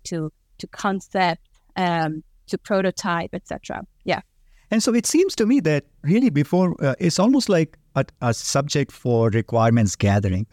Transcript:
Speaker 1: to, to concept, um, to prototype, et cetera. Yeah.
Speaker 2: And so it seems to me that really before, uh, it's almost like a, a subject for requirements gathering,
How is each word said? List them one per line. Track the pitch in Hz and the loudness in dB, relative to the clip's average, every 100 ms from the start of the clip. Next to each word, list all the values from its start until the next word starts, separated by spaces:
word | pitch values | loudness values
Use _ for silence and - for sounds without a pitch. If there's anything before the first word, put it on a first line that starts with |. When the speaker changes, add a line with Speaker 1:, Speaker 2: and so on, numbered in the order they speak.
Speaker 1:
to, | - 170 156 - _ - | -6 -8 -8 -12 _ -20
to | - | -18
concept, | - 202 190 - 196 180 165 _ _ _ - | -6 -4 -4 -4 -2 -2 -2 _ _ _ -4
um, | 180 170 160 156 - _ - | -2 0 -2 -6 -12 _ -10
to | - | -10
prototype, | - 196 190 - 196 170 180 | -4 -2 -2 -2 -4 -4 -6
et | 180 - | -10 -12
cetera. | - - - - _ | -14 -12 -12 -14 _
Yeah. | - 180 - _ _ _ - | -6 -6 -8 _ _ _ -4
Speaker 2:
And | 220 | -2
so | 254 | 2
it | 233 - | 0 2
seems | 311 381 - | 2 2 0
to | 220 | 2
me | 277 | 2
that | 160 147 - _ | 2 0 -2 _
really | 139 208 262 | 0 2 2
before, | 143 143 175 185 - | 2 2 2 2 0
uh, | 139 127 | -2 0
it's | 175 - | 0 2
almost | 208 269 220 | 2 2 2
like | 175 160 _ _ | 2 0 _ _
a, | - 131 - | -4 -4 -2
a | 123 | -2
subject | 113 - 139 143 151 139 | -2 -2 -2 0 -2 -2
for | - 123 117 113 | -4 -2 2 2
requirements | 107 107 113 113 117 104 | 0 0 2 4 4 2
gathering, | - 101 101 101 92 107 | 0 2 2 0 -2 -4